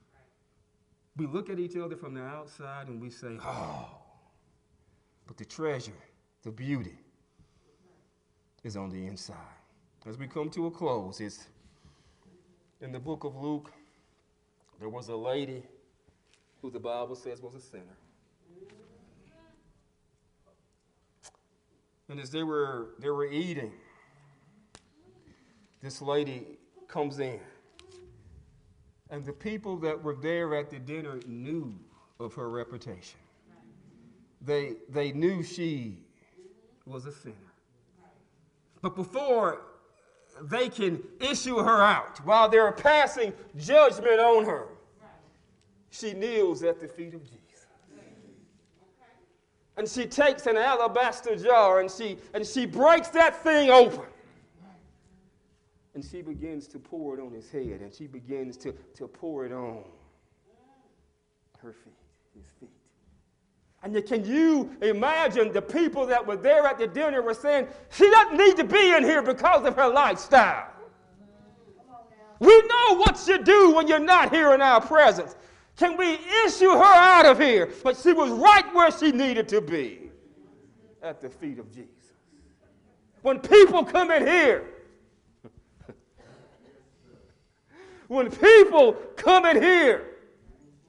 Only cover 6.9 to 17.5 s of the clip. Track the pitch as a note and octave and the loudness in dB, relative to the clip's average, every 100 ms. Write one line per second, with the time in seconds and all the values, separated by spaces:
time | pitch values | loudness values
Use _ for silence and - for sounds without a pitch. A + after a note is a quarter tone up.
6.9 | _ _ _ _ _ _ _ _ _ _ | _ _ _ _ _ _ _ _ _ _
7.9 | _ _ _ _ _ _ _ A#2 G2+ F#2+ | _ _ _ _ _ _ _ -20 -16 -16
8.9 | F#2 F#2 G2+ - E2 D#2+ _ _ _ _ | -16 -18 -20 -20 -20 -20 _ _ _ _
9.9 | _ A2 B2 C3+ D#3 D#3 F3 E3 E3 D#3+ | _ -20 -20 -18 -14 -14 -12 -14 -12 -10
10.9 | A#2 F#2+ F#2+ G#2 - _ _ _ _ _ | -10 -12 -18 -18 -20 _ _ _ _ _
11.9 | _ _ _ _ _ _ _ _ _ C3 | _ _ _ _ _ _ _ _ _ -20
12.9 | B2+ C#3+ D3+ D3 C3+ D3 D3+ D3 _ _ | -20 -18 -16 -18 -16 -14 -14 -16 _ _
13.9 | _ _ _ _ _ _ _ _ _ A2 | _ _ _ _ _ _ _ _ _ -20
14.9 | A#2+ A2+ A2+ B2 C#3 C3+ C3 B2+ _ _ | -18 -18 -14 -10 -10 -12 -18 -20 _ _
15.9 | _ _ _ _ _ _ _ B2+ C#3 A#2 | _ _ _ _ _ _ _ -20 -18 -14
16.9 | A#2+ A#2+ B2+ C3 A#2+ B2 | -14 -14 -18 -20 -20 -20